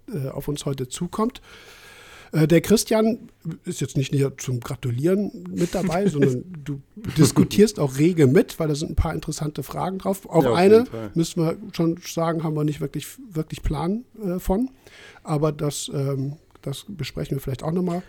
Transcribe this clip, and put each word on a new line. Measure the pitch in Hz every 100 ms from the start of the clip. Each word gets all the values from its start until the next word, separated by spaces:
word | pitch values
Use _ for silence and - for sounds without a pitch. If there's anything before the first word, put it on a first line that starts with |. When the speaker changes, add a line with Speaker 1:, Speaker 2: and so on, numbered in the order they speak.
| -
Speaker 1:
äh, | 196 135
auf | - 139
uns | 147 -
heute | 135 127
zukommt. | - 175 - 220 - - - - - - - - - -
Äh, | 160 156
der | 165
Christian | 165 220 - 220 220 - - _ 165 -
ist | - -
jetzt | 139 -
nicht | 135
nur | 143 135 131
zum | - 123
Gratulieren | - 131 127 120 160 196 208 - 180
mit | 185 175
dabei, | 196 156 165 202
Speaker 2:
<laughs> |
Speaker 1:
sondern | 147 135 127 185 170
du | 139 139 - - - 131
diskutierst | 147 - 180 - 214 -
auch | 143 131
rege | 160 170 139
mit, | 151 - -
weil | 160
da |
sind | 143 160
ein | 160
paar | 165
interessante | 160 - 151 151 151
Fragen | 135 151 160 190
drauf. | 190 196 -
Auf | 170
Speaker 2:
Ja, | 131
auf | 117
Speaker 1:
eine | 190 220
Speaker 2:
jeden | 254
Fall. | 113 107
Speaker 1:
müssen | 165 165 -
wir | 165 202 208
schon | - 165 165
sagen, | - - 165 165
haben | 160 151
wir |
nicht | 151 147
wirklich, | 156 151 - - 262
wirklich | 160 156 -
Plan, | - 143 165 214 - -
äh, | 202 180
von. | - 190 262 - - - - -
Aber | - 151 156
das, | 151 147 - -
ähm, | 143 139 139 135 147 _ _
das | - 139 -
besprechen | 190 135 - - 139
wir |
vielleicht | - 127
auch | 156
nochmal | 175 180 175